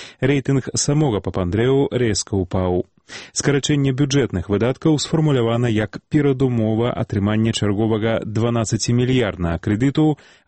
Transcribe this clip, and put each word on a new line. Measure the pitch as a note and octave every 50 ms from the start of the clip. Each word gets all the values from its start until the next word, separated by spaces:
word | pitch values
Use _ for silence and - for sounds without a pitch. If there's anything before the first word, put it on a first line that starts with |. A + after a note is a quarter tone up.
| - - - -
Рэйтынг | - C3+ D3 C#3 B2+ - C#3 C3+ - - -
самога | A#2+ - - C#3+ D3+ D#3 C#3+ G#2+ G2 -
Папандрэу | G2 F#2 G2 F#2 F2+ F2+ G#2 A#2 B2+ C3+ C#3 C#3+ -
рэзка | - B2 B2 A2+ G2+ - - - - G2
ўпаў. | F#2 F2 - F#2+ F#2 F#2 F2+ F2+ - _ _ _ _ - - - - - - -
Скарачэнне | - D3+ C#3 C#3 - - D3 C#3+ C#3 C#3 C3
бюджэтных | B2 D3 C#3 C3 C#3 B2 G#2 - F#2 F#2 -
выдаткаў | G2+ G2+ A2 B2 C3 - - D#3+ D#3 C#3
сфармулявана | - - - D#3+ D#3 D#3 C#3+ B2+ A#2 A2+ A#2 A#2+ B2 A#2+
як | A2 G#2 G#2+ G2+ - - - _
перадумова | - D3+ C#3+ C#3+ C3+ B2+ C3+ C3 B2 A#2 A2 A2 A2 G#2+ A#2 A#2+
атрымання | - - A2+ - - G#2+ F#2+ G#2 G#2+ G#2+ A2 A2+ A2
чарговага | - - G#2 G2+ F#2+ A2+ A2 A2 G#2+ G#2 A2+ A2+ G2+ - - G#2 A2
дванаццацімільярднага | A2+ A#2+ A#2+ A#2 A2+ - - G#2 - - A#2+ A#2+ B2+ B2 C3 B2+ A#2 G2 E2+ - F2 E2+ E2+ E2+ -
крэдыту | A2 G#2+ G#2 B2+ C#3 C3+ - D#3 D#3 D3 - - - - _ _